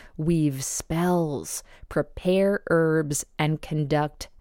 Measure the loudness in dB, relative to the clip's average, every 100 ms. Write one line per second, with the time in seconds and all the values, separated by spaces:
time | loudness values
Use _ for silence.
0 | -16 -4 0 2 2 0 -6 -8 -4 -2
1 | 2 2 0 -4 -8 -10 -12 -20 -6 -4
2 | -4 -4 0 2 2 0 0 2 4 2
3 | 0 -4 -6 -2 0 0 -2 -2 0 0
4 | 0 -6 -18 -14